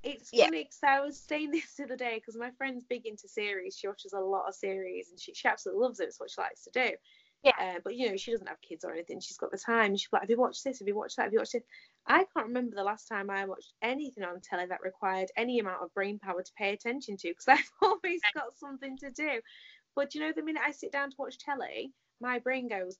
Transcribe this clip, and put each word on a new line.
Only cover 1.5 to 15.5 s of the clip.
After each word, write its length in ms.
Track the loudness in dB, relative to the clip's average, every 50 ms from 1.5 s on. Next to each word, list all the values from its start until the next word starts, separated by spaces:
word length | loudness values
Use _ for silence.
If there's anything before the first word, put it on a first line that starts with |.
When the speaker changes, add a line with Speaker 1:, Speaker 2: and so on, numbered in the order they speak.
| -2
Speaker 1:
<laughs> 0 |
this 220 | -2 -4 -4 -10
the 80 | -10 -8
other 120 | -8 -6
day 240 | -4 -4 -4 -4 -4
'cause 160 | _ -10 -10
my 140 | -8 -8 -8 -6
friend's 320 | _ -4 -4 -4 -6 -4
big 220 | _ -6 -4 -4
into 220 | -8 -10 -10 -18 -10
series. 480 | -6 -4 -2 0 -2 -2 -4 -6 -8
She 120 | -6 -6 -6
watches 240 | -6 -6 -10 -8 -4
a 80 | -2
lot 280 | 0 2 2 0 0 -2
of 60 | -4
series 560 | -4 -4 -2 -2 -2 -4 -6 -6 -8 -10 -12
and 100 | -14 -16
she, 140 | -16 -14 -12
she 140 | 0 2 2
absolutely 340 | 2 2 -2 -4 0 2 2
loves 180 | 2 2 -2
it. 80 | -4 -4
It's 120 | -4 -10
what 100 | -12 -10
she 100 | -6 -4
likes 240 | -4 -4 -4 -8 -20
to 60 | -4
do. 260 | 0 2 2 2 0 -2 _ _ -20 -20 _ _ _ _ 8
Speaker 2:
Yeah. 80 | 8 8 8
Speaker 1:
Uh, 220 | 2 -2 -2 -4 -4
but, 120 | -6 -2
you 120 | 0 0 0
know, 60 | 0
she 160 | -2 -2 -2 -2
doesn't 160 | -2 -2 -6
have 120 | -10 -10 -10
kids 220 | _ -12 -8 -8
or 80 | -6 -6
anything. 280 | -6 -6 -6 -8 -10
She's 180 | -8 -12 -8 -6
got 120 | -6 -4 -4
the 60 | -4
time. 380 | 0 2 4 6 6 4 4
She's 120 | 0 0 2 0
like, 100 | 0 4
"Have 80 | 4
you 80 | 4 4
watched 260 | 4 2 2 -2 -6
this? 160 | -6 -6 -4
Have 80 | -4 -2
you 80 | -2
watched 200 | -2 -4 -6 -2
that? 80 | -2 -2
Have 80 | 2 2
you 60 | 0
watched 120 | 0 0 -4
this?" 100 | -6 -6 _ -20 -20 -20 _ _ _ _
I 180 | 4 6 6 6 4 _
can't 140 | -4 -2 0
remember 280 | -2 -2 -2 -2 -2
the 80 | -2 -2
last 240 | -2 -2 -4 -6 -6
time 220 | -6 -4 -4 -2
I 160 | -4 -4 -4
watched 280 | -4 -6 -10 -12 -20 _ _ -2
anything 420 | -2 0 -2 -4 -6 -6 -6 -6
on 160 | -6 -6 -8 -8
telly 240 | -4 -2 -2 -2
that 160 | -2 -4 -4 -4
required 480 | -8 -6 -2 -2 0 0 0 -2 -2 0
any 220 | -2 0 2